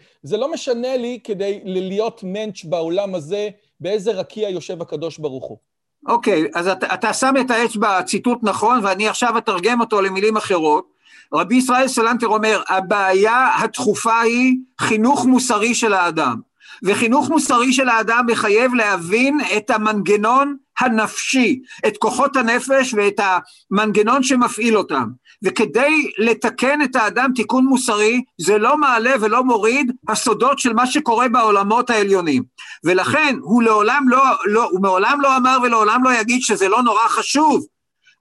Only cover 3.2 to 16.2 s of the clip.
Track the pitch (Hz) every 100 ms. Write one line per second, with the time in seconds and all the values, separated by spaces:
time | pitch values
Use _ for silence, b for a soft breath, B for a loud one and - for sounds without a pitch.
3.2 | 147 202 208 202 _ _ 175 214 196 190
4.2 | 180 - 208 180 - 170 165 151 160 -
5.2 | 151 131 - 110 _ _ _ _ - 233
6.2 | 233 175 156 165 175 185 - 185 220 196
7.2 | 262 269 254 226 233 220 214 190 175 196
8.2 | 240 240 214 185 214 247 202 190 214 -
9.2 | 247 226 226 190 185 240 233 214 196 190
10.2 | 214 214 - 185 160 151 - _ b b
11.2 | b 156 180 247 254 254 262 254 226 240
12.2 | 233 214 214 202 - 190 185 208 190 190
13.2 | 214 240 262 - 220 - 254 202 226 226
14.2 | 226 240 262 254 - - - 214 226 285
15.2 | 247 254 - 214 226 233 226 196 175 165